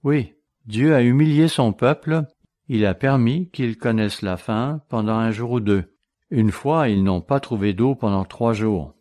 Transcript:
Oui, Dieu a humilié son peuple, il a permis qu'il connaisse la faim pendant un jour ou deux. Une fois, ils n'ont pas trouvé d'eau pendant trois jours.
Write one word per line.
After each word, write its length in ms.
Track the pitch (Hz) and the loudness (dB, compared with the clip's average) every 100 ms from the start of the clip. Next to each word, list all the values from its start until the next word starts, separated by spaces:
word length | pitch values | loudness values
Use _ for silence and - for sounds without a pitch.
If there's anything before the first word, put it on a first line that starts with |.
Oui, 320 | 139 147 104 _ _ _ 113 | 0 -2 -2 _ _ _ -8
Dieu 260 | 107 147 | 0 4
a 80 | 147 | 4
humilié 460 | 120 131 156 147 160 | 4 4 4 4 2
son 260 | - 120 | 2 0
peuple, 480 | 98 123 151 - 156 151 _ _ _ - | 2 0 0 -2 -2 -4 _ _ _ -4
il 180 | 120 104 | 0 0
a 80 | |
permis 560 | 90 135 135 117 151 180 | 0 0 2 2 0 -6
qu'il 280 | - 123 110 | -6 -6 -4
connaisse 440 | 123 110 107 - | -2 0 -2 -4
la 160 | 101 90 | -6 -6
faim 440 | - 110 131 156 _ | -4 -4 -4 -6 _
pendant 280 | 117 107 113 | -4 -2 0
un 160 | 113 | -2
jour 200 | 107 117 | -4 -4
ou 60 | 123 | -2
deux. 340 | 104 98 90 _ _ _ _ | 2 0 0 _ _ _ _
Une 220 | 143 110 | 0 0
fois, 380 | - 139 160 135 | 0 -2 0 2
ils 140 | 98 | 2
n'ont 180 | 95 90 | 0 0
pas 180 | - 139 | -2 -4
trouvé 340 | - 113 101 | -2 -2 -2
d'eau 220 | 92 123 131 | 0 0 0
pendant 280 | 110 98 | -2 -2
trois 300 | 92 - 117 | -4 -4 -2
jours. 400 | 104 110 98 71 _ | 0 -2 -2 -6 _